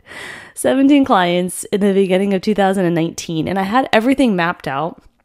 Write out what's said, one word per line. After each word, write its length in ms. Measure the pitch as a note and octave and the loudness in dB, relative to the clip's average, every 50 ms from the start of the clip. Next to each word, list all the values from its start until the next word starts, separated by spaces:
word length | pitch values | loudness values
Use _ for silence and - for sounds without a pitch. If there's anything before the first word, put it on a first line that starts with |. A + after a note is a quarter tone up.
| _ - - - - - - - - - - | _ -20 -18 -18 -16 -16 -16 -18 -20 -20 -16
Seventeen 500 | - - C4 B3 C4 C#4 C#4 D4 C#4+ C4+ | -4 -2 0 2 2 4 4 6 4 4
clients 580 | C4 C4 G3 F3+ F3 F3 F3+ F3+ F#3 - - - | 4 2 2 2 2 0 0 -2 -2 -6 -10 -10
in 160 | - - G3+ | -6 -4 0
the 120 | F#3+ G#3 G3 | 0 2 2
beginning 420 | F#3+ G3 F#3 F#3 F#3 G3 G3+ G3+ | 2 2 2 2 0 2 2 0
of 80 | F#3+ - | -2 0
two 120 | - G#3+ | -2 0
thousand 300 | G3 G3+ F#3+ F#3+ G3+ F#3+ | 2 2 0 2 0 0
and 100 | E3+ E3+ | 0 0
nineteen, 520 | E3 D#3+ E3+ - - - - E3+ D#3+ D3+ | 0 -2 -2 -4 -8 -10 -6 -4 -4 -4
and 120 | - F3+ G3 | -2 -2 -4
I 40 | F#3+ | -4
had 260 | F#3+ G#3 B3+ C4+ - - | 0 0 0 0 2 0
everything 420 | G#3+ G#3+ B3+ C#4 - C#4+ B3 G#3 | 0 2 2 2 2 2 2 2
mapped 320 | F3 E3+ C3 A#2 - - | 0 0 -2 -4 -6 -8
out. 360 | D#3 C3+ C3+ D3+ E3 - - _ _ _ _ _ | -8 -6 -4 -6 -6 -8 -12 _ _ _ _ _